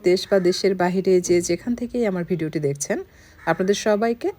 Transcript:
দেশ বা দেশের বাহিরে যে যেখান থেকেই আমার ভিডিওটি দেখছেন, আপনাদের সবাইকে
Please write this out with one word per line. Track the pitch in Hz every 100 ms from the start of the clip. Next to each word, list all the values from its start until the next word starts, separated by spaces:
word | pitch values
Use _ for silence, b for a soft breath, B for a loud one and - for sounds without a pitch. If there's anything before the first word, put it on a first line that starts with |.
দেশ | 175 185 -
বা | 202
দেশের | 175 180 190 185
বাহিরে | 175 185 185 185
যে | 175 175
যেখান | 175 175 - 233
থেকেই | 240 240 220
আমার | 180 170
ভিডিওটি | 175 156 156
দেখছেন, | 147 143 - 247 381 B B B
আপনাদের | - 170 190 202
সবাইকে | 220 208 233 233 359